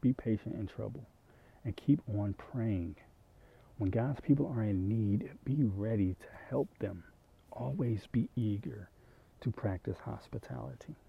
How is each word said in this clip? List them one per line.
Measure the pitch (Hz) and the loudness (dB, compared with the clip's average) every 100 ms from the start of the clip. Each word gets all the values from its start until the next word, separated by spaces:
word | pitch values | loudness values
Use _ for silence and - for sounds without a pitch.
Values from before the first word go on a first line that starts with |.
be | - | 4
patient | - - 110 - - | 4 2 0 0 -4
in | 101 | -6
trouble, | - 107 117 117 - - - - - | -4 -6 -6 -14 -20 -20 -20 -20 -8
and | 117 | -6
keep | - - 143 - | -4 4 4 4
on | 101 101 | 0 0
praying. | 95 - 127 113 98 85 87 - - - - - - - - | -2 -6 -2 0 0 -2 -8 -16 -20 -20 -20 -20 -20 -20 -2
When | 98 | 0
God's | 110 123 135 | 2 0 -2
people | - 143 143 | 4 4 4
are | 120 | 0
in | 107 95 95 | 2 2 2
need, | 113 107 101 - - | 2 4 2 0 -8
be | - 143 | -2 2
ready | 123 98 107 113 95 90 | 2 2 0 2 2 0
to | - - - | -10 -16 -4
help | 131 - - | -2 -2 -4
them. | 101 90 - - - - - | -6 -6 -14 -20 -20 -20 -16
Always | - 123 156 120 107 - | -8 -4 -2 0 0 0
be | 120 - - | 0 0 0
eager | 110 101 - 120 92 - - - - - | 0 0 -4 -10 -14 -18 -20 -20 -20 -6
to | - | -4
practice | 107 104 92 - 101 | -2 -2 -2 -4 -6
hospitality. | - 107 - - - - - 123 - 156 | -6 -8 -8 -10 -8 -10 -8 -12 -14 -16